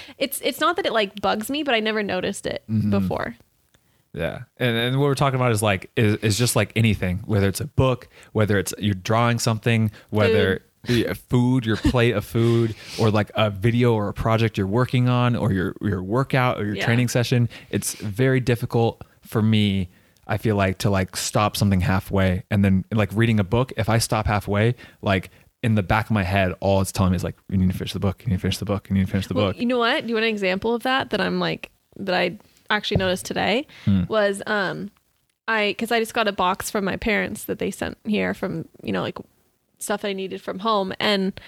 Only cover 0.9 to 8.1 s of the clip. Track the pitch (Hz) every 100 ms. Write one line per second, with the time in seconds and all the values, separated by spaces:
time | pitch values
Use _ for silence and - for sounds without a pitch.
0.9 | 226 202 202 196 202 220 285 285 226 214
1.9 | 214 202 185 175 196 - - - 110 104
2.9 | - 92 - - - _ _ _ _ _
3.9 | _ _ - 82 - - - 123 117 123
4.9 | 135 143 135 139 131 123 107 110 95 -
5.9 | - 107 104 107 98 120 123 101 - 113
6.9 | 95 92 90 - 104 98 90 107 - 131
7.9 | 123 -